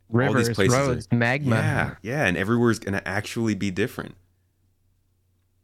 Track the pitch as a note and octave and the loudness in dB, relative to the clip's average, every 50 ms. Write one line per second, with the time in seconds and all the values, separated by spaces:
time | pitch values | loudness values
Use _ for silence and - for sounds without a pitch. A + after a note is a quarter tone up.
0 | _ - A2+ A#2 C3 C3+ C#3 C3 A2+ A#2 A#2 - G2 F#2 B2 C3 C#3+ C#3 B2 - | _ -2 0 0 2 2 2 2 0 0 0 0 2 2 4 2 2 0 -2 -4
1 | A2 - - A#2+ A#2+ A#2 B2+ C#3+ D3 C3 A#2 A#2 D3+ D#3 D3 A#2+ D#2+ C#2 C2+ - | -4 -2 0 0 2 2 0 0 0 0 0 2 2 0 0 0 -2 -4 -6 -8
2 | - G2+ B2 D3+ C#3+ F#2+ F2 D#2 F#2+ G2 A#2 A#2+ A#2+ A#2 A2 - - - G2 G2 | -8 -6 -2 0 0 0 2 0 0 2 2 4 4 4 2 2 -2 -4 -4 -4
3 | - - F#2+ G#2 G#2 - - A#2+ A#2 A2+ G#2 F#2+ G2 G2+ F2+ F2+ G#2 C3 - - | -2 -4 -4 -4 -4 -4 -4 -2 -2 0 0 0 -2 -2 -2 -2 -2 -2 -4 -8
4 | - - - - _ _ _ _ _ _ _ _ _ _ _ _ _ _ _ _ | -12 -12 -14 -20 _ _ _ _ _ _ _ _ _ _ _ _ _ _ _ _
5 | _ _ _ _ _ _ _ _ _ _ _ _ | _ _ _ _ _ _ _ _ _ _ _ _